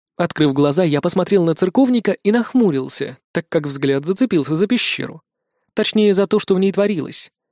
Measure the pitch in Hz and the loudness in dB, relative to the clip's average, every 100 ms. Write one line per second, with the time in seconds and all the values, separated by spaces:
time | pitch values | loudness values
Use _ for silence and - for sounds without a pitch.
0 | _ - 170 - 151 135 143 147 175 143 | _ -4 -4 0 0 2 2 2 2 0
1 | 175 185 180 196 165 160 185 254 269 240 | 0 -2 2 2 2 0 0 2 2 2
2 | 202 - 196 233 220 262 208 135 131 - | 0 -2 0 0 2 2 2 0 -4 -6
3 | 139 135 _ 170 - 165 143 135 139 139 | -8 -10 _ -8 -2 -2 -2 -4 -2 -2
4 | 147 190 254 180 135 156 202 247 - - | -2 -2 0 0 0 0 0 0 -2 -6
5 | - 160 _ _ _ _ _ - 214 214 | -8 -12 _ _ _ _ _ -4 0 2
6 | 208 190 196 214 - 185 196 190 208 180 | 2 2 2 0 0 0 0 0 -2 -2
7 | 131 - - _ _ | -6 -8 -10 _ _